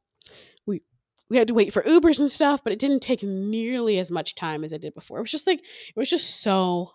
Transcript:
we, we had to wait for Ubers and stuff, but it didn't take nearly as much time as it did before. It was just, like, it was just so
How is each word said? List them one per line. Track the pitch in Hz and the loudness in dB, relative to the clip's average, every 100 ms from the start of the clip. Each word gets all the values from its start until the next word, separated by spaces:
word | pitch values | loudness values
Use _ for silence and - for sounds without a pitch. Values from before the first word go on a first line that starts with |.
| _ _ - - - _ - | _ _ -20 -20 -20 _ -8
we, | 196 _ _ _ - - | -8 _ _ _ -20 -2
we | 240 | 2
had | 226 | 4
to | |
wait | 220 202 | 4 2
for | 202 | 2
Ubers | - 330 320 285 | 4 6 6 4
and | 285 | 2
stuff, | - 285 285 | 2 2 2
but | 226 | -2
it | 208 | -2
didn't | 277 269 | 0 0
take | - 247 | 0 -4
nearly | 202 190 202 226 226 254 226 196 | -2 -6 -4 -4 -2 -2 0 0
as | 175 | 0
much | 165 156 - | -4 -6 -6
time | 165 151 | -6 -6
as | 156 | -6
it | 156 | -8
did | 151 | -12
before. | - - - | -14 -14 -10
It | |
was | 226 | -6
just, | - - | -2 0
like, | 339 | -2
it | - - - - | -4 -20 -14 -6
was | 269 | -2
just | 339 - - | 0 -2 -2
so | 214 190 180 175 175 | 0 2 2 -2 -4